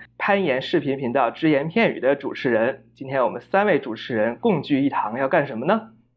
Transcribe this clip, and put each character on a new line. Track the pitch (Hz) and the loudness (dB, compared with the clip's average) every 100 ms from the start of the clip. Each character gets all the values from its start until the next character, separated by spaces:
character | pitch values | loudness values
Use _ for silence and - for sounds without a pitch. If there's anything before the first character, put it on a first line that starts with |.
| - - | -16 -4
攀 | - 202 | 0 0
岩 | 180 127 | 0 -2
视 | - 170 | 0 0
频 | 139 135 | 0 -2
频 | 131 | -2
道 | 131 120 | 0 0
只 | 117 160 | 0 2
言 | 143 156 | 2 2
片 | 220 202 | 2 0
语 | - | 2
的 | 123 143 | 0 0
主 | 135 | -2
持 | - 135 | -4 0
人。 | 113 117 135 - - | 2 2 -2 -10 -16
今 | 135 | -6
天 | 135 | 0
我 | 117 | 0
们 | 117 | -2
三 | - 190 | -2 0
位 | 208 151 | 2 2
主 | 127 | -2
持 | 113 - | -8 -4
人 | 117 110 120 | 0 0 0
共 | 233 170 | 0 0
聚 | 123 139 | 2 0
一 | 139 | 2
堂， | - 104 117 | 0 -4 -2
要 | 135 | 0
干 | 165 143 | 2 0
什 | 110 | -2
么 | 139 | -2
呢？ | 220 - - _ | -2 -4 -16 _